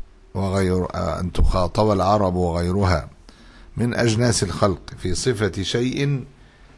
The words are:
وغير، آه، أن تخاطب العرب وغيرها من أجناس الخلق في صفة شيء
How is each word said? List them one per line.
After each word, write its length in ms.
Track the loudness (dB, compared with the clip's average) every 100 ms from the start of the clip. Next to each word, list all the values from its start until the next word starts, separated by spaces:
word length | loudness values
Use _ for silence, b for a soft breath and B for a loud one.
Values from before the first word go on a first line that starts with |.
| -16 -16 -12
وغير، 600 | -6 -2 0 0 0 -2
آه، 260 | -4 -4 -4
أن 120 | -4
تخاطب 580 | 2 4 4 0 2 2
العرب 440 | 2 4 4 2
وغيرها 720 | 2 0 0 0 2 2 2 -2 -14 -20 B B B B -4
من 180 | -2
أجناس 480 | 0 0 2 2 0
الخلق 480 | -2 0 0 0 -8 -8
في 160 | -4
صفة 480 | -2 -2 0 -2 -2
شيء 640 | -4 -2 -2 -2 -2 -2 -6 b b b b